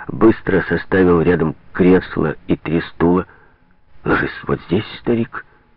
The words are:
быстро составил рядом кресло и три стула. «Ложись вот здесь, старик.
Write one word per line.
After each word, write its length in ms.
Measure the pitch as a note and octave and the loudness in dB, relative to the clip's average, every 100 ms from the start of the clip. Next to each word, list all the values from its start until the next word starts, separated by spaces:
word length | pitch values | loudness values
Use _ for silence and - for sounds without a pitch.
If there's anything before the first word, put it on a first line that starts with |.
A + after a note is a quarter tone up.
| - | -12
быстро 540 | - A2 G#2+ - F#2 | 2 2 4 0 -2
составил 580 | - E2+ - F#2+ F2+ E2+ | 0 -6 0 2 4 4
рядом 340 | D#2 E2+ D#2+ D2 - | 2 2 0 -4 -14
кресло 600 | - F2+ F#2 - - D#2 - - | 0 4 4 2 -4 -4 -6 -6
и 100 | E2 | -4
три 240 | - E2 | -2 -4
стула. 460 | - - F2 F2+ F2 - - _ _ _ _ - | -4 -2 2 2 -2 -16 -20 _ _ _ _ -10
«Ложись 380 | - - - - | -4 -2 -4 -8
вот 160 | - C#2 | -6 -6
здесь, 240 | - A2 - - | -2 -4 -4 -10
старик. 440 | - A#2 A2+ - - _ _ | -4 -2 -2 -8 -18 _ _